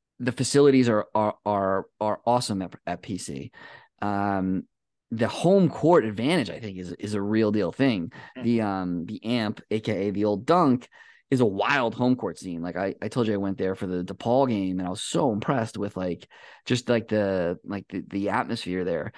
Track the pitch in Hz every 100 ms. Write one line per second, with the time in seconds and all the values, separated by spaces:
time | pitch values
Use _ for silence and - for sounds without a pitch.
0 | _ - 123 - 127 143 143 131 120 107
1 | - 110 107 - 104 101 98 98 - -
2 | 107 101 - 123 127 101 90 - - 90
3 | - 92 - 69 - - - - - -
4 | 104 101 101 98 95 95 - _ _ _
5 | - 110 110 - 165 196 170 - 151 175
6 | 110 101 127 180 104 - 107 92 90 -
7 | 104 104 101 110 107 107 87 - 135 104
8 | 85 - - - 117 117 107 95 90 87
9 | 87 107 110 123 107 107 - 110 113 95
10 | 101 98 104 101 123 175 156 123 - -
11 | - - - 127 117 95 110 143 117 110
12 | 123 127 98 82 92 85 87 82 98 -
13 | 110 131 110 101 98 95 95 95 95 90
14 | 90 98 113 127 135 107 92 92 90 98
15 | - - 147 104 - 135 110 101 101 92
16 | 92 85 - - - - - 123 - 117
17 | 110 107 101 95 85 90 - 98 - 92
18 | - 98 98 107 - 113 90 92 90 85
19 | 95